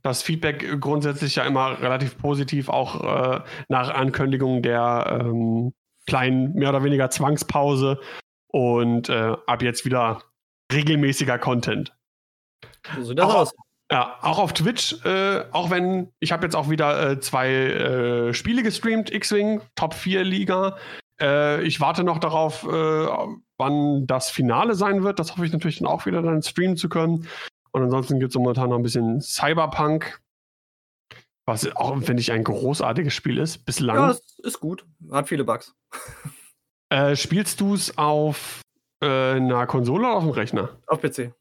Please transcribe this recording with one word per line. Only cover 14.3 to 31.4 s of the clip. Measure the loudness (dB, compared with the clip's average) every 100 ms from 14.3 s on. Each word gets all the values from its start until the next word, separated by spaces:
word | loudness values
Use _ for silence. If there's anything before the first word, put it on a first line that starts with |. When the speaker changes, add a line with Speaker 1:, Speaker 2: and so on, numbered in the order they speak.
| 0
Speaker 1:
auf | 0
Twitch, | 2 0 0 -4 -2 -2
äh, | 0 0 -2 -2
auch | -4 0
wenn, | 0 0 0 -4 _
ich | -4
hab | -2
jetzt | 0 0
auch | 0
wieder, | 2 2 2 0
äh, | 0
zwei, | -2 0 2
äh, | 2 2 0 0 0 0 0 0
Spiele | -2 0 0
gestreamt, | 0 -2 0 0 -2
X-Wing, | -4 -2 0 0 -2 -6 -4
Top | -4
vier | -2 -2 0
Liga. | 0 0 0 0 0 -4 -16 -18 _ -2
Äh, | 2 4 2 2
ich | 0 0
warte | 0 2
noch | 0 0
darauf, | 0 0 0 -2
äh, | -4 -2 0 0 0 -2 -6 -10 _ _
wann | 0 2 2 2 0
das | 0 -2
Finale | 0 2 4 2 2
sein | 2 2
wird. | 0 -2
Das | -4
hoffe | -2 -2
ich |
natürlich | 0 -2 -2
dann | -2
auch | -2 0
wieder | 0
dann | 2 0
streamen | 0 0 0 0
zu | -2
können. | 0 2 0 -4 -14 -16 _ _
Und | 0
ansonsten | 2 0 0 0
gibt's | 0 2
momentan | 2 2 2
noch | 2
ein |
bisschen | 0 0 0 0
Cyberpunk, | -2 -2 0 2 0 0 0 0 -4 -12 _ _ _ _ _ _ _ _ _ -20 _ _